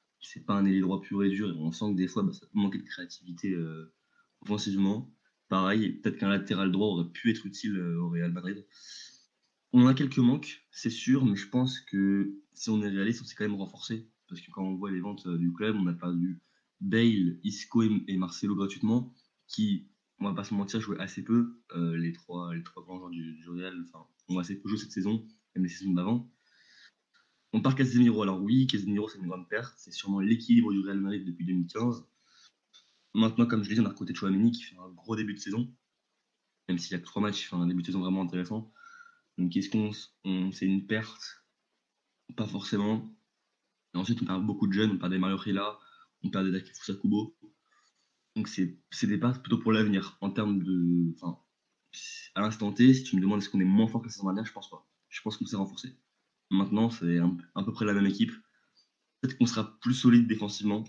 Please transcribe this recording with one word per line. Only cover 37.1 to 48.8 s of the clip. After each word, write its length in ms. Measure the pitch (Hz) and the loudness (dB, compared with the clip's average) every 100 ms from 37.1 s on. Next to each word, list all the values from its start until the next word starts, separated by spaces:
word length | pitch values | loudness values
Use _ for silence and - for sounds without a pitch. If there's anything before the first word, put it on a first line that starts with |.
| 101 | -4
matchs, 200 | 104 101 | -2 -4
il 40 | - | -4
fait 100 | 90 | -2
un 100 | 87 | 0
début 160 | 90 | 0
de 60 | 87 | -2
saison 140 | 95 | -2
vraiment 200 | 90 95 | 0 -2
intéressant. 500 | 90 90 90 107 110 - - - - _ _ - | -2 -4 -4 -6 -8 -16 -20 -20 -20 _ _ -4
Donc 180 | 90 98 | -2 0
est-ce 140 | 98 | 0
qu'on 200 | 110 107 | 0 0
s-, 240 | 107 - _ 98 | -4 -14 _ -4
on, 260 | 92 95 | -2 -2
c'est 140 | 95 95 | -2 0
une 200 | 98 98 | 0 0
perte ? 600 | 110 113 - - - _ _ _ _ _ _ _ _ - - | -4 -4 -12 -18 -18 _ _ _ _ _ _ _ _ -12 -8
Pas 100 | 110 | -6
forcément. 720 | - - 104 104 110 - - _ _ _ _ _ _ _ 87 | -6 -2 0 2 0 -4 -16 _ _ _ _ _ _ _ -4
Et 20 | |
ensuite, 240 | 95 117 | -2 -2
on 40 | 87 | -2
perd 200 | 92 104 | -2 -2
beaucoup 220 | 101 101 | 0 0
de 60 | |
jeunes. 180 | 98 110 | 2 2
On 60 | 92 | 0
perd 140 | 90 | 0
des 60 | 92 | 0
Mario 200 | 95 95 | 0 -2
Rila, 420 | 107 98 104 - - - _ _ | -2 -2 -4 -8 -18 -20 _ _
on 60 | 98 | -4
perd 160 | 98 95 | 0 0
des 60 | |
Takefusa 440 | 95 - - - 98 | -2 -6 -12 -10 -2
Kubo. 400 | 101 104 113 - - _ _ _ _ _ _ _ _ 110 | 0 0 0 -8 -20 _ _ _ _ _ _ _ _ -6
Donc 140 | 101 | -4
c'est, 280 | - 90 - | -2 -2 -4